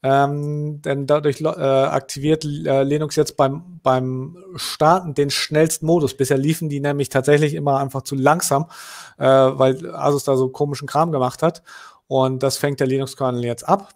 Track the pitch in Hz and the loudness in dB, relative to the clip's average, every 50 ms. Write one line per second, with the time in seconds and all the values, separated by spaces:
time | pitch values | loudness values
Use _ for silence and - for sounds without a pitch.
0 | - 135 135 139 139 143 143 147 147 147 147 147 147 151 151 147 - 147 139 139 | 2 2 4 4 4 2 0 -4 -6 -6 -4 -4 -6 -6 -8 -8 -4 -4 -4 -2
1 | 139 135 147 151 151 151 135 - 156 156 165 - 143 135 135 135 135 147 151 139 | 0 0 0 2 2 0 -2 0 -2 -4 -2 0 0 2 2 4 2 2 0 -4
2 | - - - 139 135 151 160 156 156 151 143 151 160 147 135 135 139 139 143 151 | -4 -6 -12 -4 0 0 0 0 0 -8 -8 -6 -2 0 2 2 2 2 0 -2
3 | 156 147 - - 151 - - - 143 135 139 160 175 180 180 160 _ 131 131 131 | -2 -2 0 0 0 0 2 0 0 0 0 -6 -12 -16 -20 -4 _ 0 2 2
4 | 131 127 127 131 131 151 170 175 190 190 180 - - - - - 151 156 170 190 | 0 -2 -4 -6 -8 -10 -14 -20 -20 -18 -12 -10 -8 -8 -2 2 4 4 4 4
5 | 185 160 135 - 143 143 131 - - - 151 151 160 156 - - - 156 170 175 | 0 -4 -2 -2 -2 0 0 -4 -4 0 2 2 2 2 0 -4 0 2 2 2
6 | 147 127 - - 139 - 147 135 135 151 160 - 170 156 143 143 139 143 143 143 | 2 0 0 -2 0 0 2 0 2 0 -2 -2 -4 -6 -6 -4 -2 -2 -2 -2
7 | 139 - - 135 131 - 147 143 151 147 147 135 143 143 139 135 139 131 - 135 | -4 0 0 0 4 4 4 4 4 0 -2 -2 -2 0 0 0 -2 -4 -6 -8
8 | - - 139 139 131 143 156 175 - - 139 139 160 - - - - - - - | -8 -6 -4 2 4 4 4 4 2 0 0 0 0 -4 -10 -20 -20 -18 -18 -20
9 | - - _ _ 139 131 135 135 131 131 139 135 131 131 131 - 165 - - - | -20 -20 _ _ 2 4 6 6 6 4 4 2 2 2 2 0 -6 -12 -8 -2
10 | 139 143 147 139 - - 135 131 131 127 131 - 147 143 143 - 147 135 - - | 0 0 0 0 0 0 0 0 0 -2 -2 -4 -4 -4 -4 -8 -10 -4 0 0
11 | 160 170 156 135 127 127 - - - 165 170 - _ - - - - - - _ | 0 0 0 -2 -2 -2 -2 0 -2 -2 -2 -4 _ -20 -20 -20 -20 -20 -20 _
12 | _ _ 135 131 131 131 131 127 135 139 - - - 143 139 131 143 131 131 135 | _ _ 0 0 2 0 0 0 -2 -2 -2 -2 -2 -4 0 0 0 0 0 -2
13 | 135 131 - - 139 127 123 120 120 120 120 117 - - 180 202 196 - _ | -2 -6 -6 -4 -4 -2 -2 -2 -4 -4 -6 -6 -2 -2 -2 -2 -2 -14 _